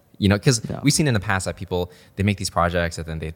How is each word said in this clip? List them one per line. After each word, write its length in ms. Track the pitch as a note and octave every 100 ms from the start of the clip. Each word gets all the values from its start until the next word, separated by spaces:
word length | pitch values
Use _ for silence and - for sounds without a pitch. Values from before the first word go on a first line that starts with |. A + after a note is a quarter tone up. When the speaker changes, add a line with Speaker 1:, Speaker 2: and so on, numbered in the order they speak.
| _ -
Speaker 1:
You 120 | G2+
know, 100 | G#2
'cause 280 | D3 A2+ -
Speaker 2:
No. 100 | -
Speaker 1:
we've 120 | -
seen 140 | - D3+
in 60 |
the 60 | A2
past 240 | G2 F#2+ F#2
that 120 | -
people, 340 | F#2 F2+ F2+ - - -
they 80 |
make 140 | G2+ F#2+
these 120 | F#2+
projects 480 | F#2+ E2+ F2 E2+ E2+
and 80 | D#2+
then 140 | D#2+
they, 140 | D#2+